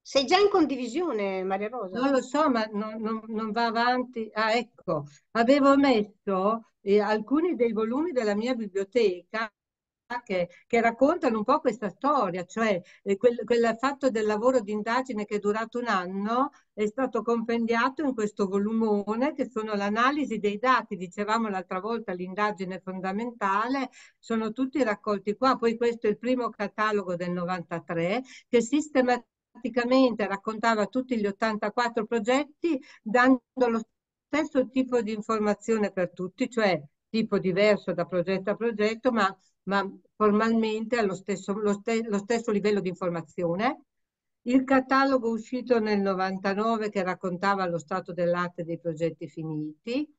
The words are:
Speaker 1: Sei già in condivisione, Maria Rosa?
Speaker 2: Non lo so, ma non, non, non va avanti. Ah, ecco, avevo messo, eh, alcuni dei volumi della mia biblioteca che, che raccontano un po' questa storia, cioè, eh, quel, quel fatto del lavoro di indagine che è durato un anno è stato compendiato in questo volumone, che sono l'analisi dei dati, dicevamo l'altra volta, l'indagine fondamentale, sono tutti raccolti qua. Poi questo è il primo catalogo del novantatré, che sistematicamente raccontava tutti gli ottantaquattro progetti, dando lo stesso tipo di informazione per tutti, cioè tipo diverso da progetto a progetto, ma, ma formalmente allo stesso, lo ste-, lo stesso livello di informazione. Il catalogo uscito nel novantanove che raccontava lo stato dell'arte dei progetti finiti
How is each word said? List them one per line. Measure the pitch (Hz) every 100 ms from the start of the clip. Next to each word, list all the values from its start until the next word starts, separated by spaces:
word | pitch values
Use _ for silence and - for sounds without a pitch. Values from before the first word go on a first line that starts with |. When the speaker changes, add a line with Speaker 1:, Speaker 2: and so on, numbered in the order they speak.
Speaker 1:
Sei | - 269 262
già | 370
in | 403
condivisione, | 392 294 262 240 262 349 220 196 190
Maria | 190 196 208
Rosa? | 247 190 233
Speaker 2:
Non | 269
lo | 269
so, | 240 294 311
ma | 233 220
non, | 208 214 226
non, | 220 220 220
non | 220 220
va | 214 233
avanti. | 226 240 254 247 233 220
Ah, | 214 220
ecco, | 233 233 _ - 156 143 - _
avevo | 220 233 285 277 277
messo, | 277 226 208 _ - 185 196 226 - _
eh, | 202 208
alcuni | 202 214 214 277 359 240
dei | 233
volumi | 208 220 262 339
della | 254 214 208
mia | 233 247
biblioteca | 208 190 196 247 214 180 - 220 226 _ _ _ _ _ _ 247 -
che, | 185 175 - _
che | 233
raccontano | 226 233 277 339 285 220
un | 214
po' | 302
questa | 277 214 202
storia, | - 269 285 196 180
cioè, | 180 220 226 185 - -
eh, | 196 196
quel, | 247 240 220
quel | 233 233 226
fatto | 269 277 269
del | 220 214
lavoro | 208 240 254
di | 202
indagine | 214 214 240 262 208
che | 208 208
è |
durato | 196 214 226 240
un | 240
anno | 196 180 196 208 240 294 _ _
è | - 214
stato | 240 262 233
compendiato | 226 233 226 233 226 233 254 262
in | 294
questo | 226 208 - 196
volumone, | 202 202 226 226 208 202 220 277
che | 269 233
sono | 220 220 208
l'analisi | 202 214 254 294 254 214
dei | 202 202
dati, | 247 247 220 190
dicevamo | 180 208 208 220 226
l'altra | 190 180 185
volta, | 202 233 220
l'indagine | 180 180 185 208 208 185 185
fondamentale, | 185 185 190 202 240 233 196 196 233 277 262 - - _
sono | - 226 220
tutti | 226 262 311
raccolti | 226 202 - 202 208 208
qua. | 254 254
Poi | 233 226
questo | 233 233 214
è |
il | 208
primo | 240 254 226
catalogo | - 196 - 214 208 180 175
del | 180
novantatré, | 180 175 180 175 170 165 170 170 226 262 - _
che | 240
sistematicamente | 233 294 302 269 247 240 - _ _ - 247 247 240 262 262 220 196
raccontava | 196 - 220 226 220 202
tutti | 262 254 233
gli | 202
ottantaquattro | 196 220 214 208 226 240 233 220
progetti, | 233 208 262 294 _ 339 269 - -
dando | 220 240 254 254 _ -
lo | 247 226 226 _ _ _ _
stesso | 285 302 262 262
tipo | 262 262 240
di | 208
informazione | 220 208 220 208 208 - 220 202
per | - 175
tutti, | - 180 - 247
cioè | 233 208 165 143 _ _
tipo | 226 220 196
diverso | 180 175 214 202 -
da | 175 175
progetto | 185 175 190 190
a | 208
progetto, | 233 208 214 226 262
ma, | 226 196 196 _ _
ma | - 196 196 - _ _
formalmente | 214 208 226 226 220 220 220 240
allo | 202
stesso, | 185 - 196 -
lo | 202 208
ste-, | 202 - 226 226
lo | 202
stesso | 202 233 233
livello | 208 208 202
di | 185
informazione. | 170 185 170 156 - 170 175 240 302 _ _ _ _ _ _
Il | 240 262
catalogo | 262 269 262 269 277 262 226
uscito | 226 220 254 247 233
nel | 214 208
novantanove | 196 185 190 190 196 196 226 226 214
che | 202
raccontava | 185 175 190 175 196 196 185
lo | 170
stato | 165 185 180
dell'arte | 170 175 175 175 180
dei | 165 170
progetti | 170 156 165 165 165
finiti | - 160 151 151 151 226 254 302